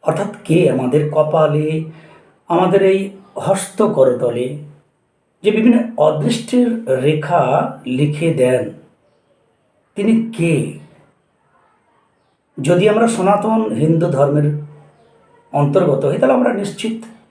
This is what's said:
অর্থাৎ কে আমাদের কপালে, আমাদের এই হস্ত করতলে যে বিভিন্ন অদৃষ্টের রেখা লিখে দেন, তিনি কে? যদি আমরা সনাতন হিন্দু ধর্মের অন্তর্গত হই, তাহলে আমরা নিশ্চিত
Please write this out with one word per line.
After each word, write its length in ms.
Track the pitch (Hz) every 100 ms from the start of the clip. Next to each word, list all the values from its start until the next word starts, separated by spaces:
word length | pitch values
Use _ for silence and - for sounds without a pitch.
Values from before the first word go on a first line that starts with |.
অর্থাৎ 240 | - 151 202 -
কে 260 | - 160 151
আমাদের 400 | 131 127 147 147
কপালে, 720 | 156 151 160 151 147 151 156 160 - - - _ _ _
আমাদের 340 | 175 180 196
এই 280 | 190 190 190 - -
হস্ত 480 | - 165 190 - -
করতলে 720 | - 139 127 123 123 117 127 147 - - _ _ _ _ _ _
যে 80 | 202
বিভিন্ন 280 | 226 226 226 - -
অদৃষ্টের 920 | 156 147 - - - 247 233 226 -
রেখা 880 | 131 135 156 - 175 127 151 226 - 127
লিখে 480 | 127 147 147 165
দেন, 360 | 131 127 127 - - - _ _ _ _ _ _ _ _ _ _
তিনি 380 | - 202 226 226 -
কে? 420 | 165 147 - - - _ _ _ _ _ _ _ _ _ _ _ _ _ _ _ _ -
যদি 260 | 131 175 208
আমরা 200 | 214 226
সনাতন 600 | - 185 202 214 226 220
হিন্দু 360 | 117 156 165 170
ধর্মের 560 | 135 143 147 147 147 - - - _ _ _ _ _ _
অন্তর্গত 520 | 143 143 165 175 180
হই, 140 | 143 -
তাহলে 160 | 262
আমরা 200 | 254 240
নিশ্চিত 500 | 202 202 - 226 226 - - _